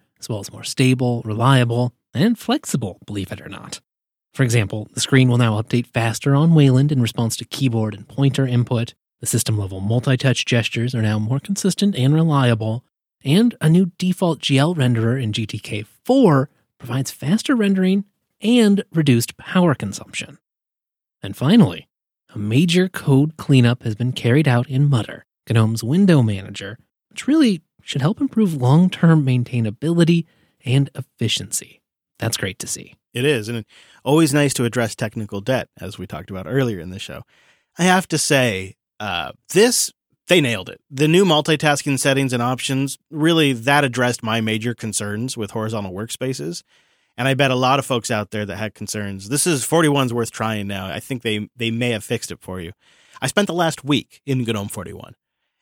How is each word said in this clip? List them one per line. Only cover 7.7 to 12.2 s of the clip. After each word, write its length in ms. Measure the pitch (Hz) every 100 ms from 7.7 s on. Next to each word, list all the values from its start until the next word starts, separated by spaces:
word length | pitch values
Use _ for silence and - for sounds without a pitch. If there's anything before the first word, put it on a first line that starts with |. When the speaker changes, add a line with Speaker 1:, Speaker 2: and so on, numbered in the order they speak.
| 113 110
Speaker 1:
and 120 | 101 -
pointer 400 | - 139 131 131
input. 480 | 123 120 120 117 - _ _
The 60 | -
system-level 540 | 120 - 107 98 92
multi-touch 640 | 101 120 143 127 135 120
gestures 500 | - 120 110 - 120
are 60 | 127
now 180 | 110 107
more 220 | 107 135
consistent 560 | - 196 196 - 202 196
and 180 | 127
reliable, 680 | 156